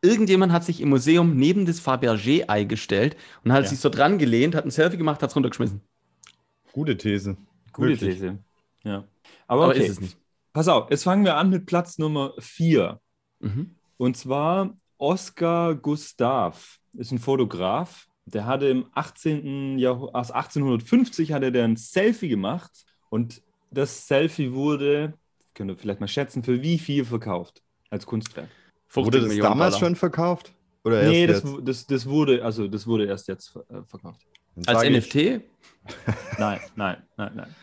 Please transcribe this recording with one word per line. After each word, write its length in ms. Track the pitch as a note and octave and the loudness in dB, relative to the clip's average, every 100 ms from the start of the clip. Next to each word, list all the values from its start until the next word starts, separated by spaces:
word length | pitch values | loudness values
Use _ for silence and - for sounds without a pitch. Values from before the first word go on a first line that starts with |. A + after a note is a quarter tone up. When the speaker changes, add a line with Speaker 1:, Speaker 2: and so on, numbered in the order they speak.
Speaker 1:
Irgendjemand 500 | F3 A3 G#3+ F#3 F#3+ | 6 4 4 4 6
hat 140 | E3+ E3+ | 4 0
sich 160 | E3+ | -2
im 80 | C#3+ | 2
Museum 480 | C3+ B2 E3 E3+ C#3+ | 2 6 6 6 4
neben 280 | C#3 F#3+ F#3 | 4 4 0
das 160 | E3+ | -2
Fabergé-Ei 840 | - B2+ B2+ A2 G#2 D#3 - G#2+ G2+ | -2 0 2 0 2 0 2 0 0
gestellt 500 | G#2+ - G2+ B2+ - - - - | -4 -2 0 0 -2 -20 -6 2
und 80 | |
hat 100 | C3 | 4
Speaker 2:
Ja. 60 | G2+ | 2
Speaker 1:
sich 100 | C3+ | 0
so 80 | - | 0
dran 280 | A2 C#3+ G3+ | 4 2 4
gelehnt, 360 | C#3 A#2 C#3+ | 2 4 2
hat 120 | D#3 - | 0 -4
ein 60 | |
Selfie 260 | C3 D#3+ E3+ | 0 0 2
gemacht, 240 | D#3 D3 | -2 -2
hat's 100 | C#3 - | -2 0
runtergeschmissen. 440 | C3 - - G2+ _ _ _ _ - _ _ _ _ | -2 -2 -4 -4 _ _ _ _ -20 _ _ _ _
Speaker 3:
Gute 240 | - D3+ A2 | -8 -4 -2
These. 400 | A2 G2+ G2+ F#2+ - _ _ | -2 -2 -4 -8 -12 _ _
Speaker 2:
Gute 180 | - B2+ | -2 0
Speaker 3:
Wirklich. 260 | B2+ G#2 F2+ | 0 -2 -4
Speaker 2:
These. 180 | F#2+ G2 _ _ _ _ | -8 -10 _ _ _ _
Ja. 220 | A2 G2+ G2+ _ _ _ _ | -10 -10 -10 _ _ _ _
Aber 160 | B2 E3 | 2 4
Speaker 1:
Aber 60 | |
Speaker 2:
okay. 120 | C3 G#2 | 4 0
Speaker 1:
ist 60 | |
es 100 | F#2+ | -2
nicht. 160 | F#2 - _ _ _ | -10 -12 _ _ _
Speaker 2:
Pass 160 | D3+ D#3+ | -2 2
auf, 220 | C#3+ - | 2 2
jetzt 120 | C#3 | -2
fangen 200 | - F#3+ | 2 2
wir 140 | G3 D3+ | 4 2
an 120 | F#3+ | 2
mit 160 | F#3 F#3 | 0 0
Platz 320 | F3 F3 - | -2 -2 -4
Nummer 340 | D#3 D3+ C3+ - | -2 -2 -4 -8
vier. 600 | - - E3 D3+ F2 - _ _ _ _ | -18 -2 2 2 2 -4 _ _ _ _
Speaker 1:
Mhm. 360 | G#2+ G#2+ E3+ _ _ _ | -6 -6 -8 _ _ _
Speaker 2:
Und 200 | B2 B2 | -4 -4
zwar 580 | B2+ C#3 D3+ F#3 G3 - _ _ | -6 -4 -2 -2 -4 -8 _ _
Oscar 760 | C#3 F#3 - - E3+ E3+ E3+ D3+ | -2 -2 -4 -4 0 0 0 -2
Gustav 1040 | C#3 D3+ - - A#2+ C3 F2+ - - - _ | -4 -4 -8 -2 0 0 -2 -4 -20 -20 _
ist 180 | G3 A#2+ | -16 -8
ein 80 | B2+ | -6
Fotograf. 880 | A#2 C3+ A#2+ F2 F#2 A#2 - - _ _ - | -2 0 0 -2 -2 -2 -4 -12 _ _ -10
Der 200 | A2 G#2+ | -8 -4
hatte 220 | C3+ C#3 | -2 0
im 180 | B2+ B2 | 0 -2
achtzehnten 840 | - - - D#3+ D3+ D3 C#3 C3+ C3+ | -8 -8 -6 -4 -4 -6 -8 -6 0
Jahrh-, 300 | B2+ B2 C#3 | 0 0 -4
also 200 | B2 A#2+ | -6 -6
achtzehnhundertfünfzig 1000 | B2 C#3 - C#3 A#2+ A#2 A#3+ A#3+ - D#3+ | -6 -6 -2 0 0 2 2 2 -2 -4
hatte 180 | D3 C3 | -2 0
der 120 | B2 A#2 | 2 2
ein 100 | A2+ | 0
Selfie 520 | - - G#3 A#3 E3+ | -2 0 0 0 -2
gemacht 420 | G#2+ F#2+ E3+ - _ _ _ _ | -2 -2 -6 -10 _ _ _ _
und 320 | G#2+ A#2 - _ _ _ | -6 -6 -8 _ _ _
das 360 | C3+ C#3 - - | -6 -4 -6 0
Selfie 460 | C#3 D#3+ D#3+ C3+ | 0 0 -2 -4
wurde, 600 | B2+ C#3+ D3 C#3+ D3 D#3 D#3 _ _ _ | -2 -2 0 0 0 -2 -8 _ _ _
könnt 180 | - G2+ | -12 -10
ihr 60 | F#2 | -8
vielleicht 220 | G#2 G2+ | -8 -6
mal 60 | G2+ | -6
schätzen, 360 | - C#3 - | -4 -6 -6
für 180 | A#2+ B2 | -2 -2
wie 160 | D3 E3 | 0 -2
viel 260 | D#3+ C#3+ B2 | 0 -2 -2
verkauft 560 | A#2 A2 F2+ F2 _ _ _ _ | -4 -4 -6 -8 _ _ _ _
als 160 | G#2 - | -12 -6
Kunstwerk? 440 | A2 A2 - - _ _ _ _ - | -8 -8 -14 -18 _ _ _ _ -2
Speaker 3:
Wurde 140 | C3 | 2
das 120 | C3 | 4
Speaker 1:
Fünfzig 80 | A2+ | 2
Millionen 200 | G#2 G#2 | 2 2
Speaker 3:
damals 220 | A#2+ E3+ | 4 2
Speaker 1:
Dollar. 120 | - F3 | 2 0
Speaker 3:
schon 80 | F3 | 0
verkauft? 580 | F3+ D#3 E3+ F3 - _ _ _ | -2 0 -2 -2 -8 _ _ _
Oder 180 | A2+ A2+ | 0 4
erst 100 | G#2 | 4
Speaker 2:
Nee, 140 | E3 F3 | 6 4
das 100 | G2+ | 2
Speaker 3:
jetzt? 80 | C#3 | 0
Speaker 2:
wu-, 100 | C#3 | -8
das, 260 | C#3 C3 - | -6 -6 -4
das 180 | C#3 B2 | -4 0
wurde, 400 | D3 D3 B2 A2+ | 0 4 2 0
also 220 | A2 G2+ | -4 -6
das 180 | G#2 G#2 | -6 -2
wurde 200 | A2+ G#2 | -2 0
erst 200 | G2 - | -4 -8
jetzt 200 | F#2+ - | -12 -14
ver-, 160 | - - | -20 -20
äh, 120 | A2 G2+ | -20 -20
verkauft. 340 | G2 - - _ _ _ - | -20 -20 -20 _ _ _ -10
Speaker 3:
Dann 100 | F2 | 0
Speaker 1:
Als 100 | A2+ | 2
Speaker 3:
sage 60 | B2+ | 4
ich 40 | |
Speaker 1:
N 60 | C3 | 2
F 100 | G#2+ | 2
T? 320 | C#3+ E3+ B3 - _ _ _ - - - G#2+ - - | 0 0 0 -8 _ _ _ -20 -12 -8 -8 -8 -6
Speaker 2:
Nein, 220 | G#2+ G2 - - | -4 -4 -10 -6
nein, 220 | G2+ F2 _ - | -6 -6 _ -12
nein, 140 | G2+ A2 | -12 -12
nein. 200 | - - | -18 -16